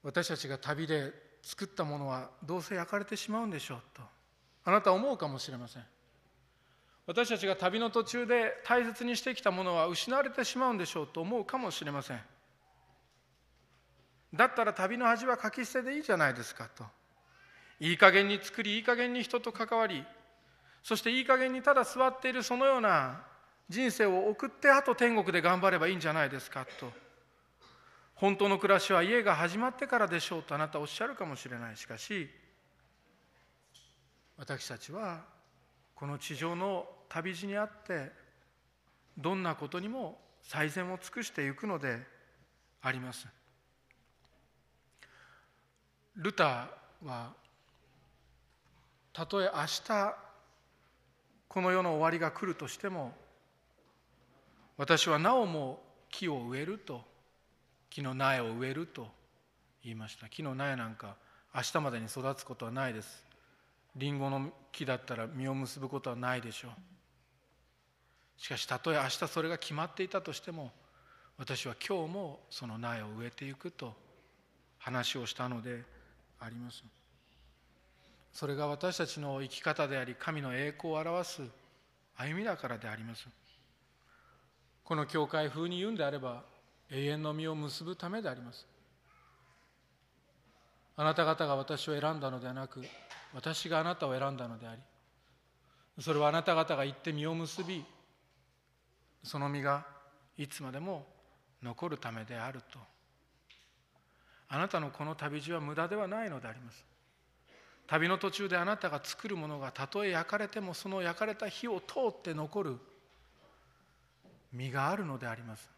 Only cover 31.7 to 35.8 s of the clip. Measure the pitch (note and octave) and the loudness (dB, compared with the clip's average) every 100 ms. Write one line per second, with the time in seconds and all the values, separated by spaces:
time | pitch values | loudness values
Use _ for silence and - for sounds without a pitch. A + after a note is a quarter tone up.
31.7 | G#2+ - A2+ - G3+ C#3+ - - _ _ | -12 -12 -10 -6 -6 -6 -14 -20 _ _
32.7 | _ _ _ _ _ _ _ _ _ _ | _ _ _ _ _ _ _ _ _ _
33.7 | - _ _ _ _ _ - C#3 C3+ - | -20 _ _ _ _ _ -20 -8 -6 -6
34.7 | A#2 - E3+ G#3+ E3 - - _ _ _ | -10 -10 -8 -6 -8 -12 -20 _ _ _
35.7 | _ | _